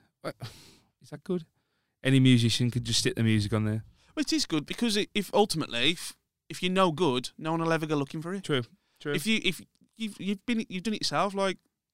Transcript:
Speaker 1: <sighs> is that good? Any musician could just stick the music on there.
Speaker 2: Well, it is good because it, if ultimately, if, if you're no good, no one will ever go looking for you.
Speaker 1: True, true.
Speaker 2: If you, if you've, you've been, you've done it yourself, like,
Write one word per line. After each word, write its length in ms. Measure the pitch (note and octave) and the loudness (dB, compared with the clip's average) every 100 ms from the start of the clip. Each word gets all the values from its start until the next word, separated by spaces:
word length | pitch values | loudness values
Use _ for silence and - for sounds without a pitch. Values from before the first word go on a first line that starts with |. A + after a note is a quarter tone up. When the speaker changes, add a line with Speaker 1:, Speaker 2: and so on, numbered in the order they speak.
| _ | _
Speaker 1:
<sighs> 200 | _ - | _ -12
is 840 | - A#2+ - - - _ _ - | -12 -16 -16 -20 -20 _ _ -18
that 120 | D3 | -16
good? 220 | - F3+ D#3+ _ _ _ _ _ | -6 -6 -6 _ _ _ _ _
Any 160 | C3+ C3+ | 4 6
musician 520 | C3 B2 A#2 - B2 | 8 6 4 2 0
could 120 | B2 | -2
just 160 | A#2 A2 | 0 0
stick 160 | B2+ - | 0 2
the 80 | |
music 300 | A2+ A2 G#2 | 4 4 2
on 120 | A2 G#2+ | 0 0
there. 180 | A2 - _ _ - | -4 -8 _ _ -6
Speaker 2:
Well, 60 | |
it 120 | - | -2
is 120 | D#4+ - | 0 0
good 200 | D3+ C#3+ | -2 -4
because 320 | - A#3+ G#3 | -4 -2 0
it, 120 | - | -2
if 180 | G#3 F#3+ | -4 0
ultimately, 580 | G3+ G#3 D#3+ C3 A#2 C3+ | 2 2 0 -4 0 0
if, 220 | F3 - - _ _ - | -2 -8 -16 _ _ -16
if 120 | D3 | -4
you're 80 | F3+ | -2
no 200 | F#3 F#3 | 2 2
good, 380 | D3+ E3+ B2 B2 - | 4 2 2 -4 -8
no 140 | D#3 | -4
one 100 | E3 | -2
will 100 | E3 | 0
ever 140 | D#3+ D#3 | 0 0
go 100 | D3+ | -2
looking 260 | C#3 D#3+ | -2 -6
for 120 | E3 | -8
you. 80 | G3 | -8
Speaker 1:
True, 220 | - C#3 A#2+ _ _ _ | -2 -2 -2 _ _ _
true. 140 | D3+ | -6
Speaker 2:
If 120 | D3+ G3 | -4 0
you, 120 | A3 | 0
if 180 | - - G3 _ _ - | 0 -4 -12 _ _ -12
you've, 220 | A3 - | -12 -8
you've 260 | F3+ G3+ - | -6 -6 -2
been, 200 | A3+ - | -4 -4
you've 160 | F#3 | -6
done 120 | A3 G#3+ | -4 -4
it 60 | |
yourself, 320 | - D3 G3 | -2 -2 -2
like, 240 | G3 F#3+ F3+ _ _ _ | -2 -2 -4 _ _ _